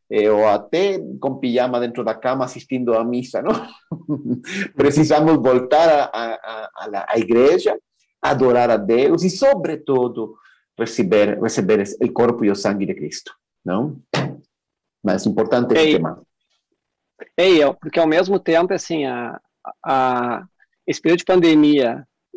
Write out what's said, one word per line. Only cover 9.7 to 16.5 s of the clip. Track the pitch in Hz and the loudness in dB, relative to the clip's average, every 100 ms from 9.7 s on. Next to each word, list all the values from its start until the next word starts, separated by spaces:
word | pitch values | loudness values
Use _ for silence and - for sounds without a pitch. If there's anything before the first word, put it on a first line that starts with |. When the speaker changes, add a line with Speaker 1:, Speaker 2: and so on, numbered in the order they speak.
| 147 - 131 123 110 107 - _ _ _ - | -8 -2 0 0 -4 -10 -12 _ _ _ -8
Speaker 1:
receber, | 117 - 92 104 104 - | -6 -2 2 2 2 0
receber | - - 98 107 | -4 -2 0 0
es-, | 98 - | 0 -4
el | 123 | -4
corpo | - 120 120 104 | 0 0 2 -2
e | |
o | 98 | 0
sangue | 104 101 95 | -2 -4 -4
de | 80 | -6
Cristo, | 76 - - - _ _ 92 | -10 -12 -16 -20 _ _ -6
não? | 95 147 - - - 139 - _ _ _ _ _ _ | -4 -4 -8 -8 -6 -6 -10 _ _ _ _ _ _
Mas | 101 95 113 | -4 -2 -2
importante | 104 107 123 120 | -2 0 0 0
esse | 151 156 | 2 2
Speaker 2:
Ei. | |
Speaker 1:
tema. | 95 80 - _ _ _ | 2 -2 -10 _ _ _